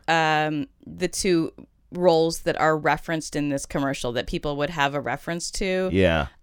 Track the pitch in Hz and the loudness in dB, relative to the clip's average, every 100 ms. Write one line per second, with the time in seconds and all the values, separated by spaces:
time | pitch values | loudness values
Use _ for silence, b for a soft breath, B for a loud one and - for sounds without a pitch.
0 | - 165 156 156 156 156 - _ - 170 | 0 2 4 2 0 -2 -6 _ -18 -6
1 | 180 - 196 170 160 - - _ _ 180 | -4 -2 0 2 0 -6 -20 _ _ 2
2 | 180 165 165 165 170 - 160 156 147 151 | 4 6 4 0 -2 2 2 4 2 0
3 | - 160 - 151 147 139 - 160 139 139 | -2 -6 -4 -4 -2 -4 -4 -4 -2 -4
4 | 123 120 - 170 151 143 147 165 143 143 | -4 -4 -4 -4 -4 -4 -4 0 0 -2
5 | 117 135 - 254 - - 190 185 185 95 | -4 -6 -6 -8 -6 -4 -2 0 0 4
6 | 92 80 73 - | 4 4 -2 0